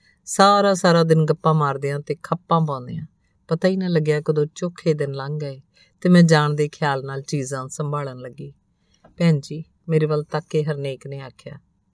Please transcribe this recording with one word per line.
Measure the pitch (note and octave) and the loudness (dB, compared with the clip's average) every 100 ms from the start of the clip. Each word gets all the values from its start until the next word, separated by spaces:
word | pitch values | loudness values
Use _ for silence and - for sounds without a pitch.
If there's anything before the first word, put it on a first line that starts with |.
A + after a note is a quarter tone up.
| _ _ - | _ _ -12
ਸਾਰਾ, | - G3 G3+ G3+ | 4 4 6 4
ਸਾਰਾ | F#3 F3+ E3+ | 2 4 4
ਦਿਨ | E3 D#3+ D3+ | 4 4 4
ਗੱਪਾਂ | D3+ D#3+ | 2 2
ਮਾਰਦਿਆਂ | D#3 C#3+ C3+ C#3 C#3+ | 2 0 -2 -4 -6
ਤੇ | D3 D3 | -6 -8
ਖੱਪਾਂ | - E3+ - E3 | -6 -8 0 0
ਪਾਉਂਦਿਆਂ | D#3 C3+ B2 D#3+ D#3 _ _ _ - | 0 -4 -8 -12 -12 _ _ _ -8
ਪਤਾ | E3 F#3 | -2 0
ਹੀ | F#3+ | 0
ਨਾ | F#3 | 0
ਲੱਗਿਆ | E3 D3+ D3+ | 0 0 -2
ਕਦੋਂ | D3+ D3+ D3+ - | 0 -2 -2 -4
ਚੋਖੇ | F3 F3 E3+ | -8 -4 -2
ਦਿਨ | D3+ C#3+ | -2 -2
ਲੰਘ | C3+ C#3 D3+ | -6 -8 -8
ਗਏ | D3 C3+ _ _ _ _ | -8 -12 _ _ _ _
ਤੇ | F#3 | 4
ਮੈਂ | F3+ | 6
ਜਾਣ | E3+ D#3 D3 | 8 6 2
ਦੇ | D3 D3 | 0 -4
ਖਿਆਲ | - D3 C3+ C3+ | -2 -2 -2 -4
ਨਾਲ | C#3 | -12
ਚੀਜ਼ਾਂ | C#3 D3 B2+ C3+ B2+ | -6 -6 -6 -8 -10
ਸੰਭਾਲਣ | - D3 D3 C#3 B2+ | -8 -6 -6 -8 -10
ਲੱਗੀ। | B2+ A#2+ C#3+ - _ _ _ _ _ - | -16 -16 -18 -18 _ _ _ _ _ -2
"ਭੈਣ | E3+ D3 | 2 2
ਜੀ," | - D3+ D#3+ _ - | -2 -12 -14 _ -2
ਮੇਰੇ | D#3+ D#3 | 0 0
ਵੱਲ | D3+ | -2
ਤੱਕ | D3+ D3+ - | -4 -8 -4
ਕੇ | D#3 | -2
ਹਰਨੇਕ | D3 C#3+ C#3 C3 C#3 | -2 -4 -6 -8 -12
ਨੇ | C#3 | -14
ਆਖਿਆ। | C3 _ - - _ _ _ | -14 _ -18 -18 _ _ _